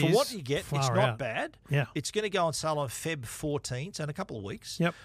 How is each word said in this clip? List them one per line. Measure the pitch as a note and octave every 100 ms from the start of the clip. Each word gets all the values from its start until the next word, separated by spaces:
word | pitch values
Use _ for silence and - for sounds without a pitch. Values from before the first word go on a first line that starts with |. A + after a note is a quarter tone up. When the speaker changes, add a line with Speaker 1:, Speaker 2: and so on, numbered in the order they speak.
Speaker 1:
For | D#3
Speaker 2:
is, | G#3+
Speaker 1:
what | C#4+
you | A3
get, | B2+ C#3+
it's | -
Speaker 2:
far | C#3+ C3+ D3+
Speaker 1:
not | B2+
Speaker 2:
out. | A2
Speaker 1:
bad. | B2+ C3 D#4+ - -
Speaker 2:
Yeah. | C#3+ B2+
Speaker 1:
It's | D#3 -
gonna | G#3+ G#3+
go | F#3+ E3+
on |
sale | - D#3+ D3+
on | C3+
Feb | - D#3+ D#3+ A2+
fourteenth, | - D3+ D3 - B2 E3+ -
so |
in | D3+
a |
couple | D3 G3 A2+
of |
weeks. | G2 G#3 - -
Speaker 2:
Yep. | E3+ -